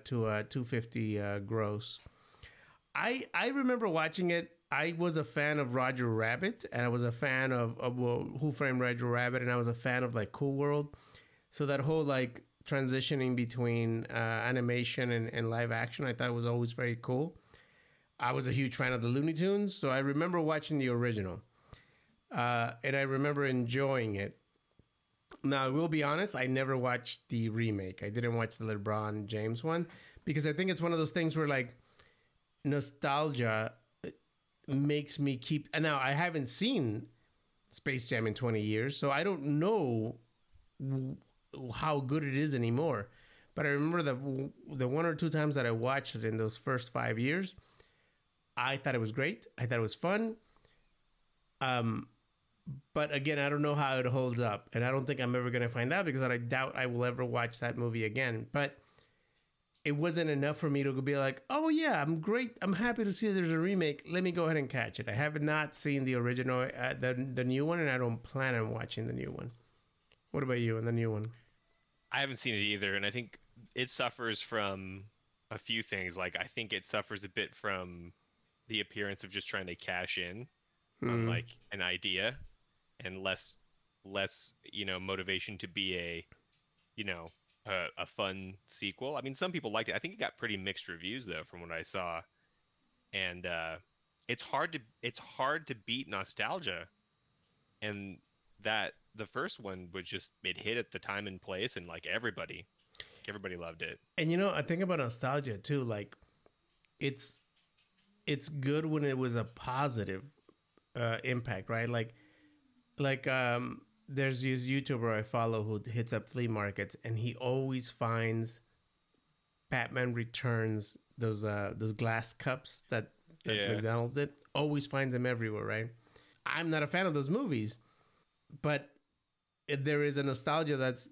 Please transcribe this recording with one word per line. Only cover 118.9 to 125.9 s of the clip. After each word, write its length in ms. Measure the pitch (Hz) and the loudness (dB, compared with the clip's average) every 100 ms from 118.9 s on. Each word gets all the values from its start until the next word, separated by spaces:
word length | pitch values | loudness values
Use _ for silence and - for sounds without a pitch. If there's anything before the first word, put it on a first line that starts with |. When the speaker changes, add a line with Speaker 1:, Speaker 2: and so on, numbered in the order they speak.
| _ _ _ _ _ _ _ _ | _ _ _ _ _ _ _ _
Speaker 1:
Batman 440 | 131 120 127 123 | -2 -2 0 0
Returns, 840 | 117 117 - 127 113 110 107 104 - _ - | 0 -2 -2 0 2 2 0 -2 -10 _ -2
those, 260 | 113 107 | -2 0
uh, 300 | 107 104 101 - | 0 0 -2 -2
those 160 | 110 | -2
glass 400 | 104 113 113 113 | 0 0 0 -2
cups 500 | - - 131 - - - | -4 -2 -2 -4 -10 -4
that, 220 | 120 107 _ _ - - | -4 -4 _ _ -10 -2
that 100 | 107 | 0
Speaker 2:
Yeah. 120 | 101 | 2
Speaker 1:
McDonald's 440 | 107 110 117 120 | 0 2 0 0
did, 160 | 139 143 - - | -2 -4 -6 -6
always 320 | - 147 147 143 | 0 2 0 0
finds 260 | 139 135 | 0 0
them 120 | 123 123 | 2 0
everywhere, 400 | 120 113 107 107 | 0 0 -2 -2
right? 240 | 107 113 | -2 -4